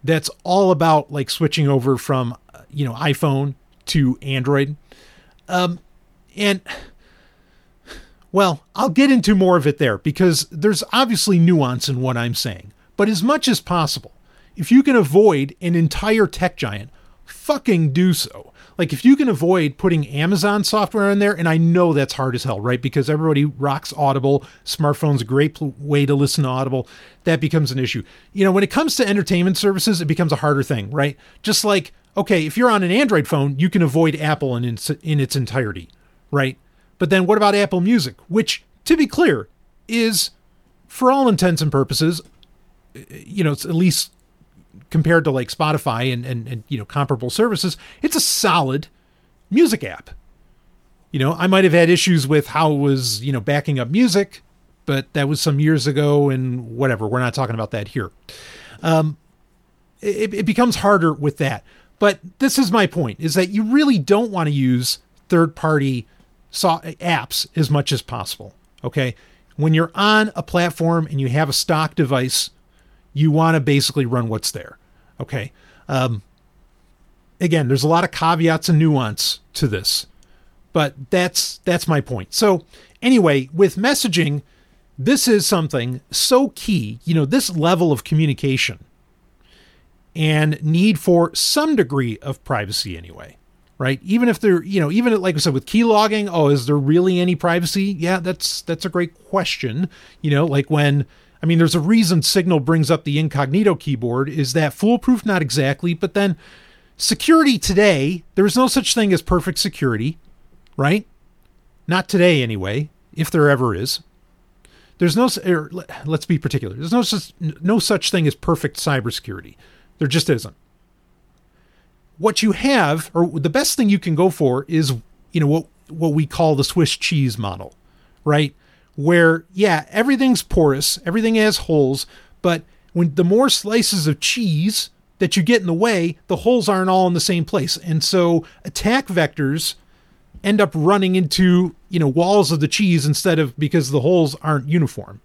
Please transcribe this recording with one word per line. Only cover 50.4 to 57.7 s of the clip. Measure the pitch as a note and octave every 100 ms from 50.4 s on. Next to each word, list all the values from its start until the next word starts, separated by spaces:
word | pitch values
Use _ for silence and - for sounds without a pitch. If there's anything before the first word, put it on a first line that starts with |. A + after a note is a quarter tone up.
| _ _ _ _ _ _ _
You | D3
know, | C3
I | D#3+ F3+
might | F#3+
have | F#3
had | E3 E3+
issues | E3+ - E3+ C3
with | D3+ D3
how | D3+ D#3+
it | D3
was, | C#3 C3+ B2 G#2
you | C3
know, | C3+
backing | G2+ D3 C#3+ C#3
up | A#2+
music, | F3 B3 F3+ G3 - _ _ _ _ -
but | C#3 C3
that | D3+ C#3
was | D3+
some | - C#3
years | D3+ D#3+ B2
ago | C#3 D3 D3 C#3+
and | C3 B2+ B2 A#2 A#2
whatever. | C3+ A2+ G#2+
We're | B2+
not | B2+
talking | A#2 B2 A2+
about | G#2+